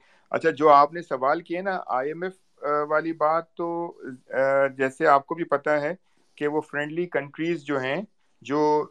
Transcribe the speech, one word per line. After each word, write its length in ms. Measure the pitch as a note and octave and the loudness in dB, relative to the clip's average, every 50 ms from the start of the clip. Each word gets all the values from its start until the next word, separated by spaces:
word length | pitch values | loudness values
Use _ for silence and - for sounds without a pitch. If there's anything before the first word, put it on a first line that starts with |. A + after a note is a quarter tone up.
| _ _ _ _ _ _ | _ _ _ _ _ _
اچھا، 200 | - A#2+ - E3 | -6 -2 0 0
جو 180 | D#3 B2+ D3+ D#3 | 0 4 6 8
آپ 240 | C#3+ C#3 C#3+ D3 D#3+ | 8 8 8 6 2
نے 100 | F3 E3 | -6 -8
سوال 380 | - D3 B2+ B2+ C3+ D3+ E3+ | -8 -6 -2 0 0 0 -2
کیے 200 | E3+ - E3+ F3 | -2 -6 -8 -6
نا 200 | F#3+ G3+ F#3 F3 - | -4 -4 -6 -6 -6
آئی 220 | - A#2 B2+ C3 D3 | -4 -4 -2 -2 -4
ایم 140 | D#3 E3 F3+ | -6 -6 -8
ایف، 420 | F#3+ F#3+ - _ _ _ _ - | -10 -10 -12 _ _ _ _ -4
آ، 180 | C#3+ D3 D3 D3+ | -2 -2 -2 0
والی 300 | D3 D#3 D#3 D#3+ E3 D#3+ | 0 0 0 0 -2 -2
بات، 420 | D#3 D#3 D3+ D#3+ E3 E3 - _ | 0 0 0 0 0 -2 -6 _
تو، 420 | - E3+ E3+ E3+ E3+ E3+ E3+ - - - C3 C3 B2+ - _ | -8 -6 -6 -4 -6 -6 -8 -10 -14 -14 -14 -16 -16 -14 _
آ، 360 | - B2 C3+ C3+ C#3 C#3 C#3 | -2 0 2 2 4 2 2
جیسے 400 | C#3 C3 C3+ C3+ C3 C3 - D#3+ | 2 0 -2 -2 -2 -2 0 4
آپ 200 | D#3 C#3+ C#3 - | 4 4 4 4
کو 80 | - E3+ | 0 -6
بھی 100 | E3 E3 | -6 -2
پتہ 260 | - - C3+ - D3+ | -2 -2 -2 0 0
ہے 240 | D3+ D3 C#3+ D3+ F3+ - _ _ _ _ _ _ _ | 0 0 0 -2 -6 -8 _ _ _ _ _ _ _
کہ 140 | - D3 D3 | -4 -4 -2
وہ 120 | D3+ D#3 | -2 -2
فرینڈلی 460 | D3 - - C#3+ D3 D#3 D#3 E3 F3 | -4 -4 -6 -6 -6 -4 -4 -6 -6
کنٹریز 560 | E3+ - D3+ C#3 C#3+ - - D#3+ E3+ F3 D#3 C#3 | -4 -4 -6 -6 -6 -8 -6 -4 -4 -4 -4 -4
جو 180 | C#3+ D3+ C3+ | -4 -4 -2
ہیں، 220 | B2+ C3 C#3+ E3+ G#3+ - _ _ _ _ _ _ - | -2 -2 -4 -4 -6 -10 _ _ _ _ _ _ -8
جو، 440 | A#2 C#3 D3+ D3+ D3+ D3+ D3+ C#3+ - | -4 0 2 2 2 2 2 0 -2